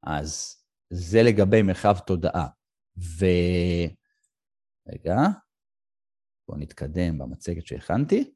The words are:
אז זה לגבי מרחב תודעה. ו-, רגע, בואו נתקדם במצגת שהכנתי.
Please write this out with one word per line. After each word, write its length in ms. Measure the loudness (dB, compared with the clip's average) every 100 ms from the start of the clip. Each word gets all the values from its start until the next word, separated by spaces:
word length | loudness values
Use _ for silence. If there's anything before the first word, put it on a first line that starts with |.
אז 540 | -6 -6 -6 -10 -12 -16 _ _ _
זה 320 | -10 2 6
לגבי 400 | 6 6 4 4
מרחב 360 | 4 2 2 2
תודעה. 480 | 0 -2 -2 -2 -6 _ _ _ _ -16
ו-, 300 | -14 0 2 4 2 2 0 0 -2 -6 _ _ _ _ _ _ _ _ -18
רגע, 280 | -10 -4 0 0 -2 _ _ _ _ _ _ _ _ _ _ -16
בואו 100 | -12
נתקדם 600 | -12 -12 -8 -4 -4 -4
במצגת 480 | -8 -12 -8 -10 -8
שהכנתי. 640 | -14 -4 -2 0 0 -2